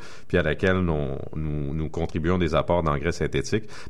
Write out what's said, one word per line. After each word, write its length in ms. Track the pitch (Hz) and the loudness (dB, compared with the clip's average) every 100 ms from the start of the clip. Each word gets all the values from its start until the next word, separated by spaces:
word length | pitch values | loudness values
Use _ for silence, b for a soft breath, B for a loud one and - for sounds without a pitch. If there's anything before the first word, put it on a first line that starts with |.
| B B B | B B B
puis 120 | 90 | 2
à 20 | |
laquelle 360 | 76 73 95 92 | 2 2 2 2
on, 420 | 87 76 67 67 - 78 | 2 0 -2 -4 -6 -4
nous, 400 | 78 76 69 78 | -2 -2 -2 -2
nous 140 | 78 | -2
contribuons 500 | - 80 90 80 92 | -2 -2 0 2 2
des 160 | 82 78 | 2 2
apports 260 | 76 87 | 2 2
d'engrais 300 | 82 71 78 | 2 2 0
synthétiques, 580 | 80 73 69 - 110 - B | 0 0 0 0 -2 -2 B